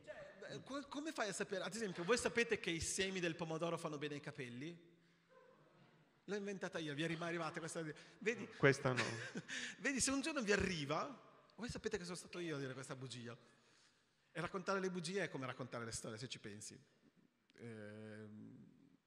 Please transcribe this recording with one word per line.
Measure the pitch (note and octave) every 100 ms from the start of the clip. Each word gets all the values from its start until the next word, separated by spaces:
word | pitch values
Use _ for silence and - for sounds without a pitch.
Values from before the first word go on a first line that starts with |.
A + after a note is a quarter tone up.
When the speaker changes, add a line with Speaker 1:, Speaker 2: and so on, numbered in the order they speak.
Speaker 1:
cioè, | - - - - -
eh, | -
co-, | - C#4 C4
come | C#4 D#4
fai | C#4+ G#3+
a |
sapere? | - G3 F#3+
Ad | F3
esempio, | G#3+ G#3 E3
voi | E3+ A#3
sapete | A#3 A#3 A3+ G#3
che | F#3+
i | E3
semi | - - F#3+ F#3+
del | E3+ D#3+
pomodoro | E3 D#3+ E3+ E3
fanno | D#3+ D3
bene | D3
ai | C#3+
capelli? | C#3+ C3+ B2 A#2+ D#3 E3+ - - _ _ _ - - - - - - - - _
L'ho | -
inventata | G#3 G3+ G3 F#3 F3
io, | D#3
vi | C#3
è | D#3+
rima-, | E3 E3+
arrivata | E3+ D#3+ D#3+
questa, | D#3+ E3+ D#3 D3+ - -
vedi? | G#3 A#3+ - -
Speaker 2:
Questa | C#3 C3+ C3
no. | B2 A2+ A2+ - -
Speaker 1:
<laughs> | - - - -
Vedi, | A3 C4+
se | -
un | C#4
giorno | D#4+ D#4
vi | G3+
arriva, | G3+ F#3 E3+ C3+ D#3+ C4+ A#3 - - -
voi | - A#3+
sapete | - A3 G#3
che |
sono | F3 F3+
stato | F#3+ F3+
io | E3+ C#3+
a |
dire | C3+
questa | C3 C3 C3
bugia. | B2+ B2 A#2 A#2 - - - - - _ _ _ _
E | D#3
raccontare | E3+ F#3+ F3 G3
le | F#3
bugie | F3+ D#3+ G3
è | E3
come | C#3+ C3
raccontare | - B2 A#2+
le | A2+
storie, | - - A2
se | B2+
ci | -
pensi. | A2 G#2 - G2+ - _ - _ - _ _ -
Ehm, | A#2 A2 G#2 G#2+ A2 G#2+ G#2+ G#2+ A2 A#2 - - - -